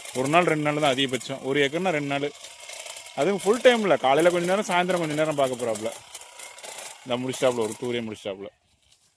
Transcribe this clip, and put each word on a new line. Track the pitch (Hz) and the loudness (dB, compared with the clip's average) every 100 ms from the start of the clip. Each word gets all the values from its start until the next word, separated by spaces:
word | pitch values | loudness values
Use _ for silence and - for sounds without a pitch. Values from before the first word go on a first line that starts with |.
| - | -8
ஒரு | 123 131 | -4 2
நாள், | 165 | 4
ரெண்டு | 170 156 147 | 4 2 0
நாள் | 147 | 2
தான் | 151 | 2
அதிகபட்சம். | 131 135 123 - 135 | 2 0 -2 -6 -8
ஒரு | 131 143 | -2 0
ஏக்கர்னா | 139 160 185 151 | 0 0 -2 -2
ரெண்டு | |
நாள். | 143 143 147 - - - - - - - - | -2 -4 -4 -8 -18 -18 -16 -14 -14 -16 -8
அதுவும் | - 156 196 | -2 0 2
ஃபுல் | 185 240 | 2 4
டைம் | 254 240 | 6 6
இல்ல. | 202 139 | 4 4
காலையில | 131 143 170 | 4 6 6
கொஞ்ச | 175 175 | 4 2
நேரம், | 196 208 | 0 2
சாயந்தரம் | 175 180 180 | 2 2 0
கொஞ்ச | 160 | 0
நேரம் | 151 156 | 0 0
பார்க்க | 147 135 123 | 2 0 0
போறாப்புல. | 120 107 110 - - - - - - - - - - - - | -2 -2 -4 -8 -14 -18 -18 -18 -18 -16 -14 -14 -14 -14 -6
இந்த | 123 | -4
முடிச்சிட்டாப்புல, | 127 123 131 123 | -4 0 0 2
ஒரு | 110 110 | -2 -4
தூரே | 123 120 | -6 -6
முடிச்சிட்டாப்புல. | 110 104 104 98 98 - _ _ _ _ _ | -6 -8 -10 -10 -14 -18 _ _ _ _ _